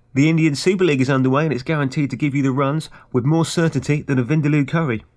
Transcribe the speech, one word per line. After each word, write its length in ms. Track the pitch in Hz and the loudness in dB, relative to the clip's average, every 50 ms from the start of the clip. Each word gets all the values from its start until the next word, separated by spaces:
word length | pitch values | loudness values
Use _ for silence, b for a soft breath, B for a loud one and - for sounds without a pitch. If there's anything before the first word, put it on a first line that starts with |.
| _ _ | _ _
The 160 | - 131 143 160 | 0 2 2 4
Indian 280 | 165 160 160 156 143 | 4 2 2 0 0
Super 280 | 131 - 185 202 180 185 | 0 0 0 2 2 2
League 180 | 165 147 127 | 2 2 2
is 80 | 127 131 | 2 2
underway 340 | 139 131 127 131 131 143 160 | 2 2 2 2 2 0 0
and 100 | 160 120 | 0 -2
it's 80 | 123 | -4
guaranteed 480 | 131 - 165 147 143 131 - 156 143 120 | -4 -4 -2 -2 -2 -2 -2 -2 -4 -4
to 60 | 127 | -4
give 180 | 117 151 147 131 | -4 -4 -2 0
you 80 | 143 | 0
the 100 | 135 135 | 0 0
runs 380 | 127 139 139 135 147 160 - - B B B B - | 0 0 0 0 -2 -4 -6 -8 B B B B -4
with 120 | 127 113 | -2 0
more 200 | 143 160 165 160 | 2 2 2 0
certainty 560 | - - 180 165 160 160 135 - - 147 147 | 0 0 0 0 0 0 -2 -2 -2 -2 -2
than 160 | - - 139 127 | -2 -2 -2 -2
a 60 | 123 | 0
Vindaloo 440 | 113 156 160 147 147 151 151 139 - | 0 0 0 0 2 2 0 2 2
curry. 380 | 160 170 165 135 113 107 - _ _ | 0 0 0 0 -2 -4 -6 _ _